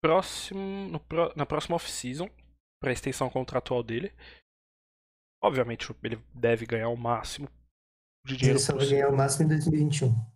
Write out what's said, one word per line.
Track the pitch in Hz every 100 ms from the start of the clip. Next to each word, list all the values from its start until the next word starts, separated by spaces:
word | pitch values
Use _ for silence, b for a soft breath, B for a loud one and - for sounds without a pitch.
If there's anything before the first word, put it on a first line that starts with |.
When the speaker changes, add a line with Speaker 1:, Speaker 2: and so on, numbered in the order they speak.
Speaker 1:
próximo, | 160 170 190 - - 196 196 196 196
no | 165
pró-, | - 165 170 151
na | 143
próxima | 151 - 170
off-season, | - - 123 131 180 - - _ _ _
pra | -
extensão | 123 - 131 127
contratual | 135 127 131 - 123
dele. | 113 113 190 - B B _ _ _ _ _ _ _ _ _ _
Obviamente, | 101 135 117 113 - 113
ele | 117 113 -
deve | 123 117 117 113
ganhar | 113 113
o | 120
máximo | 117 117 - - 143 _ _ _ _ _ _ _ 131
de |
Speaker 2:
Ele | 131
Speaker 1:
dinheiro | 131 139
Speaker 2:
só | -
vai | 139
Speaker 1:
possível. | 139 139
Speaker 2:
ganhar | 139
o | 135
máximo | 135 - 156
em |
dois | 156 156
mil | 151
e |
vinte | 151 -
e | 127
um. | 113 -